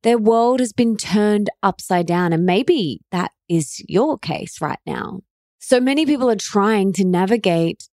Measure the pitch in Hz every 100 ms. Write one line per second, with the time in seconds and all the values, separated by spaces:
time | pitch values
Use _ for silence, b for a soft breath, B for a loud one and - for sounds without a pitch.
0 | 226 233 214 226 233 254 247 - 233 214
1 | - 202 208 208 202 - 196 185 - 180
2 | 170 175 175 165 180 180 269 339 170 120
3 | _ 180 - _ _ 170 151 - - 180
4 | 294 277 - - - - 151 - - -
5 | - - _ _ _ _ - 254 254 277
6 | 311 294 247 214 - 208 202 220 196 185
7 | 185 175 185 233 196 170 165 - -